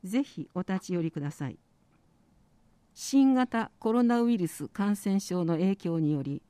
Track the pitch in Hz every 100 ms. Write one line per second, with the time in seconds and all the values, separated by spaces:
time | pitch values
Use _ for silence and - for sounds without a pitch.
0 | 185 233 277 - 139 180 185 190 - 180
1 | 165 156 143 - 139 - _ _ _ _
2 | _ _ _ _ _ _ _ _ _ -
3 | - 269 269 262 254 226 220 _ 220 233
4 | 240 240 240 233 170 - 143 - 208 208
5 | 202 196 - 180 170 165 185 196 175 165
6 | 151 151 139 139 _